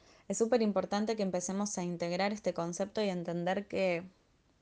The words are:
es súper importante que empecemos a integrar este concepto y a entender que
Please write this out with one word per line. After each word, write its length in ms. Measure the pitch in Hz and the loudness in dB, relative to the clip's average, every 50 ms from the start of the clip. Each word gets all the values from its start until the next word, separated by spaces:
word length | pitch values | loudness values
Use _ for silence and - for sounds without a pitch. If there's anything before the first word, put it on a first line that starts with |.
| - - - - - - | -20 -20 -20 -12 -8 -4
es 100 | 196 - | 0 2
súper 240 | 233 226 247 240 | 2 4 4 4
importante 540 | 220 208 190 196 185 185 202 208 214 214 226 | 4 4 2 2 0 0 0 0 0 0 0
que 80 | 214 196 | 0 0
empecemos 520 | 190 180 180 180 - 190 196 208 208 - 196 | 0 0 -2 -2 -2 -2 -2 -2 -2 -2 -2
a 40 | 175 | -2
integrar 500 | 175 175 165 170 170 175 180 196 208 214 | -2 -2 -2 -2 -2 0 0 0 0 0
este 200 | 208 - 190 175 | -2 -2 -2 0
concepto 480 | - 170 170 175 - 196 202 - - | 0 -2 -2 -2 -2 -4 -4 -2 0
y 80 | 214 196 | 0 0
a 40 | 180 | 0
entender 540 | 180 170 175 170 175 170 180 190 214 202 - | -2 -2 -2 -2 0 0 0 0 0 -2 -2
que 400 | - 190 190 185 175 165 185 185 - _ _ _ _ _ _ _ _ _ | -2 0 2 2 2 0 -4 -8 -14 _ _ _ _ _ _ _ _ _